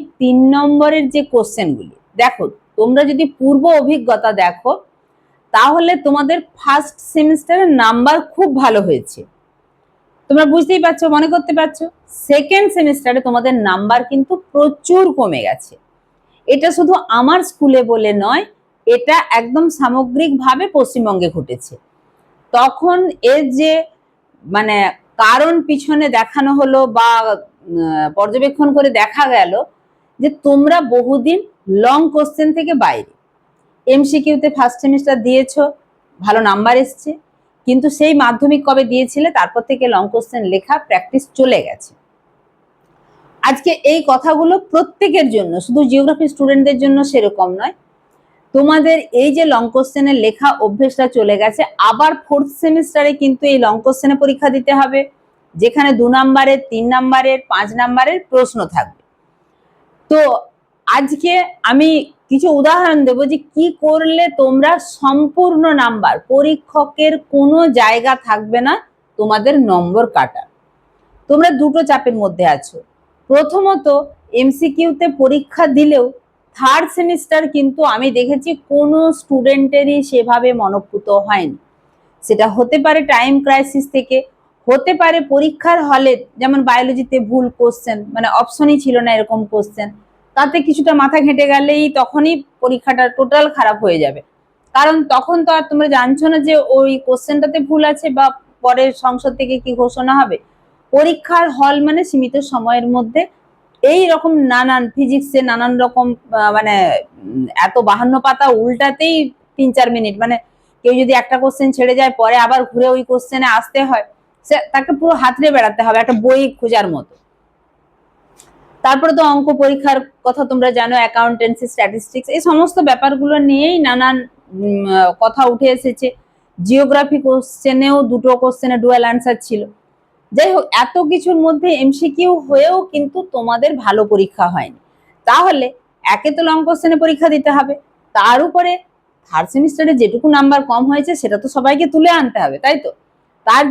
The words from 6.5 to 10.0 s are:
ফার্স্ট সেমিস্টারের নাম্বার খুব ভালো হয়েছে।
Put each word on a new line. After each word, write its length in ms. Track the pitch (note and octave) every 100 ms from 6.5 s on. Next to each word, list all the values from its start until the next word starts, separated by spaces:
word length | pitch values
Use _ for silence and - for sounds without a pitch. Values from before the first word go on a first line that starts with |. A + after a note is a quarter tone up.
| _
ফার্স্ট 380 | C#4+ C#4+ D4 - -
সেমিস্টারের 560 | D#4+ D4+ D4+ D#4 F4+ F#4
নাম্বার 460 | C4 A3 A#3 C4 D#4 D#4
খুব 160 | - F4+ C4
ভালো 240 | C4 G#3+
হয়েছে। 380 | F#3 C3 - - - _ _ _ _ _ _ _